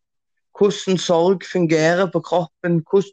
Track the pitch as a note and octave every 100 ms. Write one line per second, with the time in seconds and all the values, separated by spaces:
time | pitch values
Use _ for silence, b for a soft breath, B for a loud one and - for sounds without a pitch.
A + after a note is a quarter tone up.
0 | _ _ _ _ _ - G3+ - - F3+
1 | - E3 F3 F#3+ - F#3 E3+ D#3+ D#3+ F3
2 | F#3+ E3 - E3+ E3+ _ F3+ E3+ D#3 G3
3 | F#3